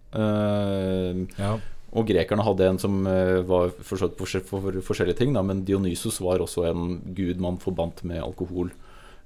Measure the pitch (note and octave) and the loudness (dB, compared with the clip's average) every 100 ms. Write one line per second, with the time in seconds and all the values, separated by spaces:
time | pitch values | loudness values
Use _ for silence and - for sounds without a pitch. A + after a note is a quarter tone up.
0 | - A2 G#2+ G#2 G#2 G#2 G2+ G2 F#2+ F#2 | -10 -2 0 2 2 2 0 0 0 0
1 | F2+ F2+ F#2 - G2 A2 - - - - | 0 -2 -6 -4 -2 -2 -4 -8 -4 -2
2 | A2+ F#2 D#2+ G#2+ G#2 F#2+ F#2+ F#2+ G2+ G2 | 4 4 4 2 4 6 4 4 2 0
3 | F#2+ F#2+ F#2 F#2 F2+ F2+ F2+ - - F#2+ | 2 2 4 2 4 4 2 -2 -8 -2
4 | F#2 - F#2+ F#2+ F#2 G2 G2 F#2 - G#2 | -2 -2 -4 -4 -4 -4 -2 -4 -4 0
5 | F2+ F2 A#2+ B2 F#2+ F#2+ F#2+ G2 F#2+ F2+ | 0 2 2 2 0 0 2 2 2 -2
6 | A#2 - F2+ F2+ E2+ - E2+ E2+ E2+ F2 | -4 -4 0 0 0 0 0 0 -2 -4
7 | F2 F#2 F2+ F2+ F2 F2+ - E2+ E2+ - | -8 -4 -2 -2 -2 -2 -4 -2 -4 -4
8 | F2+ E2+ A#1+ - F2 F2+ F2+ - - - | -8 -6 -6 -6 -6 -4 -4 -6 -20 -20
9 | - - | -20 -20